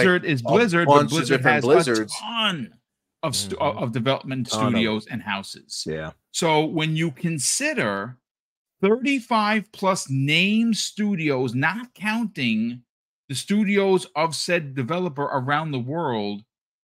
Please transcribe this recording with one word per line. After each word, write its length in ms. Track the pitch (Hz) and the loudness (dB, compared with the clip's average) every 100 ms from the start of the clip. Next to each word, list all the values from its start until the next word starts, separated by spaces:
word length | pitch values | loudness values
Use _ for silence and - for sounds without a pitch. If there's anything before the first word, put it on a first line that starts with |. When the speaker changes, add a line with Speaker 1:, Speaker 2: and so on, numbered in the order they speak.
Speaker 1:
Blizzard 200 | 185 180 | 6 4
is 160 | 165 135 | 2 -2
Speaker 2:
a 20 | |
Speaker 1:
Blizzard, 420 | 117 214 233 170 151 | 2 4 4 4 6
but 60 | |
Speaker 2:
bunch 100 | 143 | 6
of 60 | 143 | 6
Speaker 1:
Blizzard 280 | 160 123 135 | 0 0 2
Speaker 2:
different 160 | 131 | 2
Speaker 1:
has 100 | 147 | 2
Speaker 2:
Blizzards. 480 | 123 175 143 110 107 | 4 4 4 0 -2
Speaker 1:
a 100 | - | -8
ton 500 | 220 226 214 165 104 - _ _ _ _ | -8 -4 -2 -4 -8 -16 _ _ _ _
of 120 | 156 | -4
stu-, 220 | 120 101 - | -4 -6 -4
Speaker 3:
Mm-hmm. 220 | 147 107 | -4 -2
Speaker 1:
of 140 | 117 | -4
development 560 | 120 123 135 143 131 117 | -2 0 -2 -4 -6 -4
Speaker 3:
Ton 100 | 110 107 | 0 0
of 40 | |
Speaker 1:
studios 340 | 113 110 107 - | 2 0 -2 -6
Speaker 3:
them. 80 | |
Speaker 1:
and 80 | 113 | -10
houses. 600 | 107 98 - - - - 80 | -6 -6 -8 -16 -14 -10 -6
Speaker 3:
Yeah. 220 | 78 78 - _ | -6 -8 -14 _
Speaker 1:
So 320 | - 165 151 156 | -2 2 2 2
when 280 | 165 160 | -2 -2
you 160 | 156 165 | 0 -2
consider 1080 | - 170 156 - - 294 254 113 98 110 123 _ _ _ _ _ _ | -2 -4 -2 -2 -2 -2 -2 -2 -2 -6 -12 _ _ _ _ _ _
thirty-five 920 | 196 240 285 269 - 220 208 214 190 | 2 2 2 -2 0 2 4 2 -2
plus 360 | - 190 185 - | -2 0 0 -2
name 640 | 135 139 160 196 220 233 | 0 2 4 4 2 2
studios, 800 | 208 - - 208 185 151 131 131 | 0 -4 -4 -2 0 0 0 0
not 400 | 123 156 214 247 | 0 0 -2 -8
counting 880 | - 208 226 220 - 123 110 117 123 - _ _ _ - | -8 -4 -2 -4 -2 0 0 -2 -6 -16 _ _ _ -10
the 60 | |
studios 720 | 135 - 202 196 202 196 185 - | -8 0 0 2 2 2 2 0
of 220 | 147 160 143 | -2 -2 -2
said 380 | - 175 143 | -2 -2 -2
developer 500 | 135 120 175 180 135 | -6 -4 -2 -4 -4
around 460 | 143 135 127 147 160 | -4 -2 0 -2 -2
the 60 | 135 | -4
world, 640 | 120 165 151 113 101 101 - _ _ _ | -4 -4 -2 -2 -2 -6 -12 _ _ _